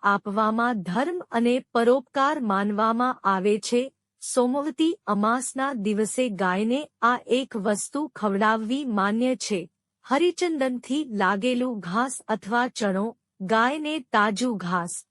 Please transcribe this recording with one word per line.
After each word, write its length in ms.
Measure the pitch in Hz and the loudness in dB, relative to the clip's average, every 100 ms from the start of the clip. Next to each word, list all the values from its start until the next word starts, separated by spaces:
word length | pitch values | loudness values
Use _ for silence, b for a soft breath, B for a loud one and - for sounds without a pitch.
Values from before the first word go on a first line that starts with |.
આપવામાં 800 | 202 202 208 202 220 226 240 226 | 0 0 0 0 0 2 0 -2
ધર્મ 380 | 175 214 311 359 - | -2 0 0 -2 -4
અને 300 | 233 233 254 - | 0 2 2 0
પરોપકાર 680 | 240 233 269 254 277 277 302 | 2 4 4 2 0 0 0
માનવામાં 800 | 220 196 202 202 220 226 247 254 | 0 0 0 2 2 2 0 0
આવે 340 | 190 190 202 208 | 0 2 2 0
છે. 340 | - 240 269 - _ _ | 0 -2 -2 -8 _ _
સોમવતી 800 | - 254 247 277 302 - 320 - - | -4 0 2 0 -2 0 0 0 -2
અમાસના 680 | 202 214 247 - 262 277 | 0 2 0 -2 -4 -4
દિવસે 540 | 247 202 202 220 - 254 | -2 -2 0 0 0 -2
ગાયને 600 | 190 185 185 220 269 302 _ | 0 0 0 0 -2 -4 _
આ 160 | 233 247 - | 0 0 0
એક 300 | 247 262 220 | 0 0 -4
વસ્તુ 560 | 202 208 - 285 302 | 0 -2 -2 -6 -6
ખવડાવવી 680 | - 208 196 214 226 214 269 | -4 -2 2 2 2 -2 -4
માન્ય 520 | 269 208 196 226 254 254 | -2 0 0 0 0 -2
છે. 340 | - 190 160 _ _ _ | -2 -4 -6 _ _ _
હરિચંદનથી 1040 | - 269 359 339 359 311 262 247 - 285 | -2 2 2 2 -2 0 -2 -4 -4 -4
લાગેલું 760 | 269 202 190 202 247 247 254 214 | -2 0 2 2 0 0 -2 -4
ઘાસ 400 | 170 208 262 - - | -4 -2 -2 -4 -6
અથવા 400 | 220 190 240 247 | -6 -2 -2 -2
ચણો, 480 | - 208 190 220 - _ - | -2 -2 -2 -4 -8 _ -10
ગાયને 580 | 185 220 240 311 302 311 | 0 2 2 0 -4 -6
તાજું 560 | - 220 214 196 247 202 | -2 2 2 2 -2 -2
ઘાસ 500 | 175 180 170 - - | -2 -4 -4 -10 -16